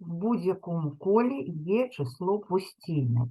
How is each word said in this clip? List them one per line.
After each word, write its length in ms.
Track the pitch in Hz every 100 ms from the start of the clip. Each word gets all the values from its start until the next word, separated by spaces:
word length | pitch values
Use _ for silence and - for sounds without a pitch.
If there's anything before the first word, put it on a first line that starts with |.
в 120 | 170
будь-якому 800 | 170 214 220 175 180 165 170 151
колі 600 | 143 190 214 247 277 -
є 380 | 156 160 220 254
число 500 | - 127 - 185 208
постійне. 880 | - 185 - - - 156 123 117 120